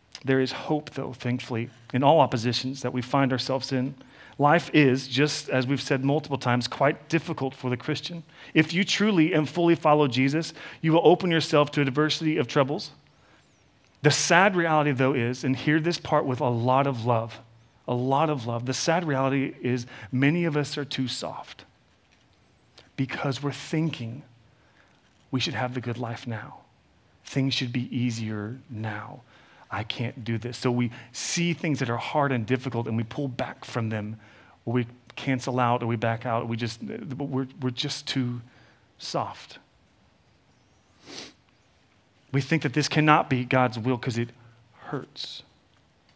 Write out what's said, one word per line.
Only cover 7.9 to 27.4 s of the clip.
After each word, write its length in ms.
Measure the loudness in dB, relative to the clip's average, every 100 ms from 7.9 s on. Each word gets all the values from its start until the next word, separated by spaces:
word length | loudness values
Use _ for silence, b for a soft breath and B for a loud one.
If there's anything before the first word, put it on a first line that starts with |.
| -6 -6 -12 -14 B B
If 200 | 2 4
you 100 | 2
truly 500 | 0 2 2 4 4
and 140 | 2 0
fully 280 | 2 2 4
follow 320 | 4 4 4
Jesus, 460 | 2 2 0 -4 -10 B B
you 100 | 4
will 140 | 6 8
open 260 | 6 4
yourself 400 | 2 2 2 2
to 100 | 2
a 40 | 0
diversity 520 | 2 0 0 0 0
of 100 | 0
troubles. 440 | 2 2 -2 -8 -16 _ b b b _ _ _ _ _ _
The 100 | 2
sad 440 | 4 6 6 6 4
reality, 360 | 2 2 2
though, 220 | 2 2
is, 300 | 2 0 -2
and 120 | -2 0
hear 240 | 2 2
this 200 | 2 -2
part 260 | 0 0 2
with 160 | 0
a 80 | 0
lot 380 | 2 4 4 4
of 180 | 0 2
love, 340 | 2 0 -10 -20 -20 _ _ -4
a 60 |
lot 360 | -2 2 2 2
of 180 | 0 -2
love. 180 | -4 -4
The 80 |
sad 320 | -2 2 2 2
reality 480 | 0 2 0 -2 -4
is 240 | -2 -2 -4 B B
many 340 | 2 4 4 2
of 120 | 0
us 200 | -2 -4
are 60 | -6
too 220 | -4 -4
soft 560 | -4 -8 -8 -12 -18 -20 _ _ _ _ _ _ _ _ _ _ -20 b -4
because 460 | -4 -2 -4 -2
we're 100 | -4
thinking 720 | -6 -4 -2 0 -2 -8 -10 -16 _ _ b b b b b b _ _
we 100 | -4
should 140 | -2
have 220 | -2 -4 -4
the 60 |
good 160 | -6 -6
life 300 | -6 -8 -8
now. 300 | -10 -10 -18 -20 _ _ _ _ _
Things 300 | -6 -2